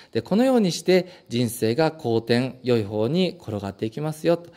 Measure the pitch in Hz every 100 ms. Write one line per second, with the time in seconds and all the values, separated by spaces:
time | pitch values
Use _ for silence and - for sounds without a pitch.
0 | - 113 - 196 262 247 185 - - 180
1 | 180 - - 120 120 117 113 127 160 160
2 | 120 113 113 120 127 - 123 120 101 107
3 | 117 170 180 - - 104 98 - 110 147
4 | 156 151 165 170 -